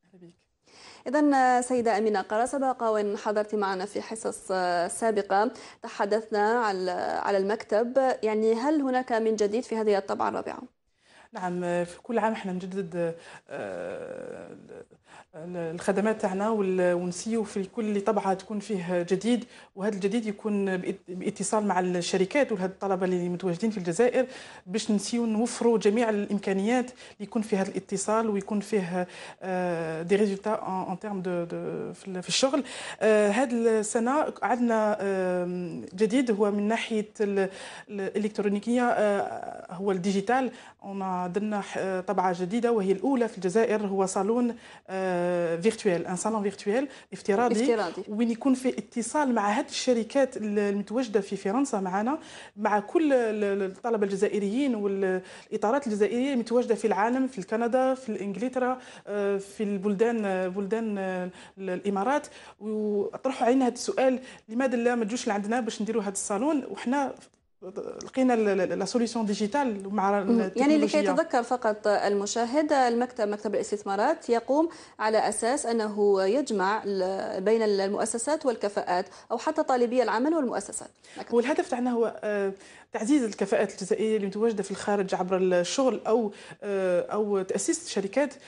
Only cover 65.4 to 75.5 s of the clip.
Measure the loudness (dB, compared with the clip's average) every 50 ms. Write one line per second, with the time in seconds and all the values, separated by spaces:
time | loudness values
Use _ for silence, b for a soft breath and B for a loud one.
65.4 | 0 0 -2 -2 -2 -2 -4 -4 -4 -2 -2 -2 -2 -2 -4 -6 -4 -2 -2 0
66.4 | 0 0 0 0 -2 -4 -8 -6 -2 -2 0 0 0 -2 -4 -10 -16 -20 _ _
67.4 | _ _ _ _ -16 -12 -10 -10 -8 -8 -8 -10 -10 -6 0 2 4 4 6 4
68.4 | 4 4 4 4 2 0 0 -2 -2 0 0 0 0 0 0 -2 0 0 0 0
69.4 | 0 0 0 0 0 0 -2 -4 -6 -4 0 2 2 4 4 2 4 4 2 2
70.4 | 2 0 0 2 4 4 6 4 4 4 2 2 2 2 2 2 2 2 2 0
71.4 | 0 0 -2 0 0 0 0 0 2 2 2 4 2 2 2 0 0 -2 -2 -2
72.4 | -2 0 2 2 2 4 4 4 4 4 4 2 0 -2 -2 -2 -2 -2 -2 -2
73.4 | -4 -2 -2 -2 -2 -2 -4 -4 -4 -2 0 2 2 2 2 0 0 0 0 0
74.4 | 2 2 2 2 2 2 B B B B B B 0 2 2 4 2 2 0 0
75.4 | 0 0